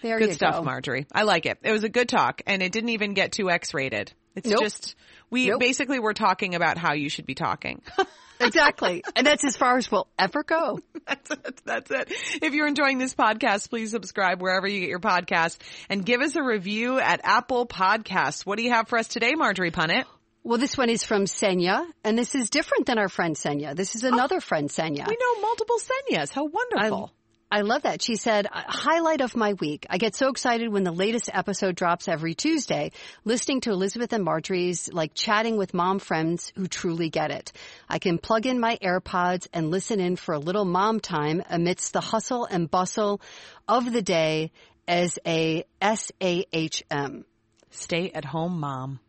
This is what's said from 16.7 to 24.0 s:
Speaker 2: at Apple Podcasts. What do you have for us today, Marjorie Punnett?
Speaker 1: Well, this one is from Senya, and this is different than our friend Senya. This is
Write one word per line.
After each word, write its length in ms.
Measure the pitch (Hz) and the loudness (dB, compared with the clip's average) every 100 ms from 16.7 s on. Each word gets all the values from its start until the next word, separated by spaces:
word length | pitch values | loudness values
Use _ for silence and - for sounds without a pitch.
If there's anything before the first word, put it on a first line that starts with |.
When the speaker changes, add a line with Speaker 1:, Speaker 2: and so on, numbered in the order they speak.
| 214 240 262 | -2 0 2
Speaker 2:
at 220 | 143 170 | 2 2
Apple 460 | - 214 247 247 240 | 4 2 2 -2 -2
Podcasts. 760 | 170 190 220 - 190 139 - | 2 2 2 0 0 0 -2
What 140 | 185 208 | -4 -2
do 60 | |
you 80 | 240 | 2
have 160 | 233 220 | 2 2
for 100 | 233 | 0
us 80 | 226 | 0
today, 280 | 233 233 320 | 0 0 2
Marjorie 340 | 254 190 175 | 0 2 -2
Punnett? 360 | 165 160 208 - - _ _ | 0 2 0 -2 -14 _ _
Speaker 1:
Well, 160 | 233 233 | -2 0
this 180 | 269 - | 0 2
one 140 | 240 | 2
is 140 | 226 | 0
from 220 | - 208 196 | 2 0 0
Senya, 600 | - 208 185 175 220 339 - | 0 2 2 2 2 -2 -4
and 160 | - 226 | 0 0
this 160 | 247 | 0
is 160 | 277 233 | -2 0
different 360 | 294 320 539 - | -2 2 0 2
than 120 | 214 | 2
our 100 | 190 | 0
friend 280 | - 170 151 | 0 -2 -2
Senya. 400 | 151 143 147 147 | -2 -2 -4 -4
This 180 | 196 | -4
is 80 | 226 | -2